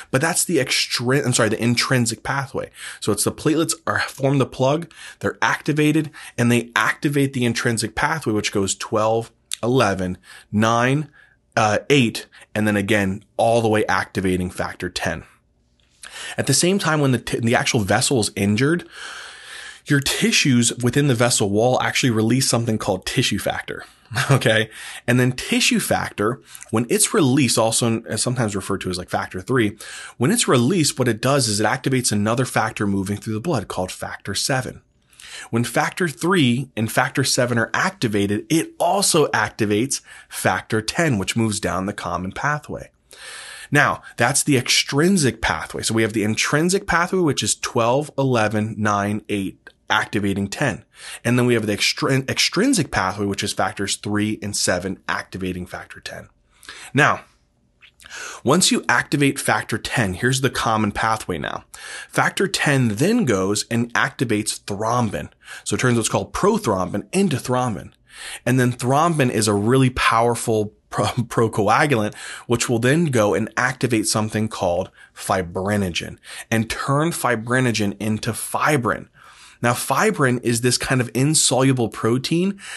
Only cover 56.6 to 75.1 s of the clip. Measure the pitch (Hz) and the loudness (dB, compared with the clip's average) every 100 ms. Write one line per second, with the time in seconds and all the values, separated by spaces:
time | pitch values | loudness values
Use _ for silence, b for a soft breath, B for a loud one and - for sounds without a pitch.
56.6 | B B B 131 139 92 - _ _ _ | B B B 2 2 2 -6 _ _ _
57.6 | _ _ - _ - B B B - 165 | _ _ -20 _ -20 B B B 2 4
58.6 | - 240 - 120 - 147 143 131 - 107 | 4 2 2 0 2 2 2 2 0 0
59.6 | - 110 - - 101 90 120 131 135 - | 0 -6 -4 0 0 0 0 2 0 0
60.6 | 117 110 104 - 113 110 - 82 58 - | 0 2 0 0 -2 -2 -4 -6 -6 -8
61.6 | - B B B B - 143 - 196 - | -12 B B B B 0 0 2 -2 0
62.6 | - 139 120 101 165 247 156 98 95 104 | 2 2 2 2 2 2 2 2 2 0
63.6 | - 117 120 98 127 - 123 104 107 - | -2 -2 0 0 0 -2 -2 0 -2 -6
64.6 | - 98 110 123 113 82 - _ B B | -8 -4 -2 0 0 -4 -10 _ B B
65.6 | - 104 123 117 107 110 98 - 190 226 | -6 0 2 2 2 -2 -2 0 2 2
66.6 | - 95 90 104 - 185 196 127 - 123 | 0 -2 -2 -4 -4 0 0 0 -2 -2
67.6 | 123 92 92 - _ B B B - 127 | -2 -6 -10 -20 _ B B B 0 2
68.6 | 123 120 120 139 170 156 131 110 107 101 | 2 2 0 2 2 2 0 2 2 2
69.6 | 107 135 131 - - 113 117 117 - 110 | 4 4 4 2 2 4 2 0 0 0
70.6 | 104 - _ - 104 - 113 - 113 113 | 0 -6 _ -2 -2 -2 -2 2 0 2
71.6 | 101 120 156 120 104 - B B B 117 | 4 4 4 2 0 -6 B B B -2
72.6 | - 117 123 156 170 123 104 87 110 - | 0 0 2 2 2 4 4 2 0 -2
73.6 | 127 131 127 113 98 110 107 107 107 - | -2 0 0 2 2 0 0 -2 -2 -2
74.6 | 92 87 92 B B | 0 0 -2 B B